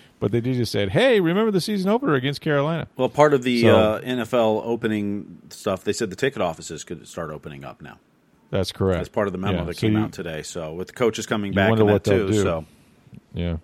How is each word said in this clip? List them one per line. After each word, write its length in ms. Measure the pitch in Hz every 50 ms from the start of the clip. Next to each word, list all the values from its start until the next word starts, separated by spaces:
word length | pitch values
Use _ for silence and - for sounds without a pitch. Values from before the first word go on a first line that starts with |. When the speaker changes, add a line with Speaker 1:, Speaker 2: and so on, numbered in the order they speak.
| - _ _ _
Speaker 1:
but 100 | - 101
they 100 | 104 120
did 140 | 113 127 131
just 160 | 123 117 -
said, 200 | - 110 101 95
"Hey, 280 | 95 170 247 269 240 208
remember 320 | 165 160 175 202 226 226
the 100 | 196 180
season 300 | - - 208 196 180 196
opener 240 | 214 247 285 262 151
against 260 | 131 123 139 143 -
Carolina?" 460 | - 156 147 143 139 156 170 156 120 - _
Speaker 2:
Well, 120 | - 127 117
part 260 | - 147 151 151 143
of 80 | 131 120
the, 200 | 127 120 120 117
Speaker 1:
So 140 | 110 107
Speaker 2:
uh, 240 | 110 110 107 110 - -
N 160 | 127 127 123
F 120 | 113 - -
L 280 | 123 113 110 110 107 -
opening 760 | 117 120 113 117 110 107 104 104 104 101 101 - - 87 - - -
stuff, 320 | - - - 104 95 92 -
they 100 | 107 98
said 180 | - 117 95
the 60 | 92
ticket 240 | - 135 135 - 110 95
offices 420 | 85 80 85 82 - 82 73 -
could 240 | - 90 76 - -
start 240 | - 90 85 76 76
opening 320 | 73 - 78 73 69 69
up 180 | 65 - - -
now. 160 | 65 53 - _ _ _ _ _ _ _ _ _ _ -
Speaker 1:
That's 180 | 98 92 -
correct. 280 | - - 101 95 90 85
Speaker 2:
That's 100 | 90 -
part 180 | - 113 104
of 60 | 101 90
the 60 | 92
memo 200 | 92 101 92 85
Speaker 1:
Yeah. 60 | 76
Speaker 2:
that 100 | 87 85
Speaker 1:
So 40 | -
Speaker 2:
came 140 | - 110 107
Speaker 1:
you, 40 | 107
Speaker 2:
out 140 | 110 104 -
today. 300 | - 87 82 80 78 76
So 320 | - - 87 80 78 80
with 120 | 87 92
the 80 | - -
coaches 320 | - 123 113 110 - 104
coming 260 | - 120 107 101 98 90
Speaker 1:
you 40 |
Speaker 2:
back 140 | 101 95 95
Speaker 1:
wonder 120 | 110 110 107
Speaker 2:
and 100 | 104 104
Speaker 1:
what 120 | 98 -
Speaker 2:
that 60 | 107
Speaker 1:
they'll 160 | 98 92 98 95
Speaker 2:
too, 40 | 110
Speaker 1:
do. 100 | 104 98
Speaker 2:
so 200 | 95 85 80 80 - _ _ _ _ _ _ _ - - - - _ -
Speaker 1:
Yeah. 220 | 87 87 85 85 82